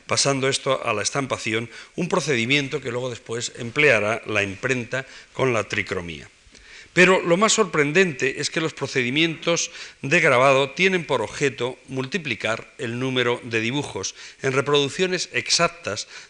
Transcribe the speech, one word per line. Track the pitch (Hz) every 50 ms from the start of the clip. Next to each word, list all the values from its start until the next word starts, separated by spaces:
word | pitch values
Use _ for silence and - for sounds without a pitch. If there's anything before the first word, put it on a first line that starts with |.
| _ -
pasando | 104 - - 143 135 131 127 135
esto | 135 - - 143 131 - -
a | 117 110
la | 104 101
estampación, | - - 143 135 120 117 104 - 113 110 113 117 117 - - - - _
un | - 180 165
procedimiento | 196 185 - 151 139 117 113 120 139 147 139 131 147 147
que | 131 127
luego | 117 123 127 127
después | 120 - - - 113 120 117 - - -
empleará | 120 117 110 147 151 147 120 107 104 104 113 - -
la | - 110 104 101
imprenta | 98 95 95 - 127 135 123 117 110 - 131 135 - - - - - -
con | - 127 131
la | 120 110 98
tricromía. | - - 107 95 - 98 92 87 85 80 71 - - _ _ _ _ - - - - - - - -
Pero | - 170 180 185 190 170
lo | 127 175 170 185
más | 220 208 -
sorprendente | 220 214 170 156 160 143 143 151 185 196 180 135 - 127 131 127 -
es | 143 -
que | - 170
los | 160 156 -
procedimientos | - 139 127 - 139 123 120 131 151 165 165 156 - - 170 170 156 - - - - - - - _
de | - 139 156 175
grabado | 156 156 131 123 131 139 135 135 139 135
tienen | - - 180 190 190 180 156
por | - 143 120
objeto | - - - - 151 139 120 117 120 127 131 - - -
multiplicar | 131 131 131 131 - 202 151 147 113 - - 110 113 113 - - - -
el | 135 113 117 120
número | 131 131 127 127 123 120 120 127 -
de | 123 113 110
dibujos | 110 113 127 147 139 - - 98 92 - - - - - - -
en | - 135 117
reproducciones | 135 135 143 147 147 143 135 - - 185 185 185 165 - -
exactas, | - 123 - - - - 170 165 - - - 104 101 - - - - - -